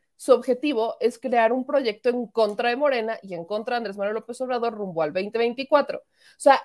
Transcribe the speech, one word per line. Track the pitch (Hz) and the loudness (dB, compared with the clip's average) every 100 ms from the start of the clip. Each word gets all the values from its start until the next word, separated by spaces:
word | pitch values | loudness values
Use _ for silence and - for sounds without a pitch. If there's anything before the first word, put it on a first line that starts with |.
| _ - | _ -4
su | - | 4
objetivo | 233 254 247 294 233 226 - | 4 4 -2 0 -2 -2 0
es | 220 - | -2 -2
crear | 254 240 226 | -2 2 2
un | 262 254 | 2 0
proyecto | 285 240 208 247 | -2 0 -2 -2
en | 247 233 | -2 -2
contra | - 214 208 240 | 0 0 0 -2
de | 240 | 0
Morena | 294 247 220 220 | 0 0 -2 -6
y | 190 170 | -8 -10
en | 170 | -6
contra | 214 226 240 | -6 -4 -4
de | |
Andrés | 220 202 | -4 -6
Manuel | 202 214 | -4 -6
López | 220 240 | -8 -8
Obrador | 254 247 233 | -4 -2 -2
rumbo | 214 196 165 | -4 -6 -2
al | 156 | -2
veinte | 185 202 226 | -2 -4 -2
veinticuatro. | 233 240 269 294 277 - | -2 -2 2 2 2 -4
O | - _ _ - | -12 _ _ 0
sea, | 285 269 | 6 6